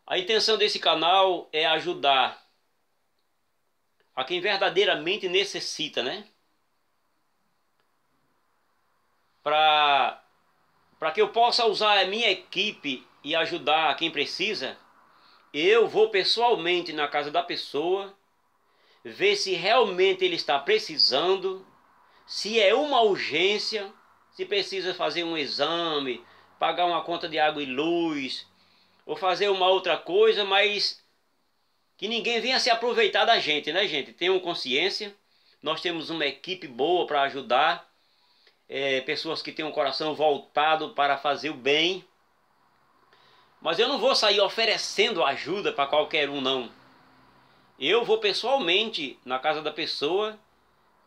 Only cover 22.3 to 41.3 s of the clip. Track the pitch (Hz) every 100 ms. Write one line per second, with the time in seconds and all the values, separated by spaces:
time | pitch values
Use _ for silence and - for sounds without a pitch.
22.3 | - 196 226 196 240 294 254 220 175 -
23.3 | 151 190 208 - 214 196 - _ _ _
24.3 | - 185 202 - 190 180 180 156 160 170
25.3 | 165 127 127 147 170 170 147 135 113 -
26.3 | - _ - 160 160 175 160 170 170 170
27.3 | 156 151 151 139 127 165 170 165 147 131
28.3 | - - _ _ _ _ _ - 151 185
29.3 | 175 202 190 185 190 180 151 - 190 220
30.3 | 208 202 196 208 202 - - _ _ _
31.3 | _ _ _ _ _ _ - 196 226 190
32.3 | 233 240 247 247 226 240 220 208 202 220
33.3 | 214 147 147 147 170 196 151 117 - 175
34.3 | 185 170 165 131 131 190 - 202 196 _
35.3 | _ _ _ 143 160 180 170 143 165 143
36.3 | 135 - 185 156 117 151 180 151 147 135
37.3 | 135 117 123 160 175 - _ _ _ _
38.3 | _ _ _ - 131 139 131 131 147 160
39.3 | 147 151 135 151 135 139 135 156 143 151
40.3 | 135 - 147 151 156 151 - 143 139 147